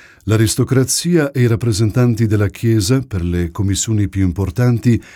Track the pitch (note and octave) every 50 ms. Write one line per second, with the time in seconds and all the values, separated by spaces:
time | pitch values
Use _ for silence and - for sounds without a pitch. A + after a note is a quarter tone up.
0 | - - - _ - F#2+ A2 A2 A2+ G#2+ - - B2 - C3+ C3+ C3 C3 - -
1 | - E3+ F3 E3 C#3+ C#3 - B2+ B2 A2+ A#2 G2 A#2 A#2+ G#2 F#2 A2+ G#2+ - B2+
2 | B2 B2 A2+ G2+ A#2 G#2 G#2+ G#2 G#2 F#2+ - - - A#2 A2+ A2 F#2+ F#2+ C3 C3+
3 | C3 - G#2 F2+ E2+ F2 F2 F2 F2 E2+ - - G2+ G2 G2 - - A2+ A2+ G#2
4 | G2+ F#2+ F#2 G2 F#2+ F#2 E2 G2 G2 F2+ - - B2 B2 A#2+ A2 - B2 A#2 -
5 | - - -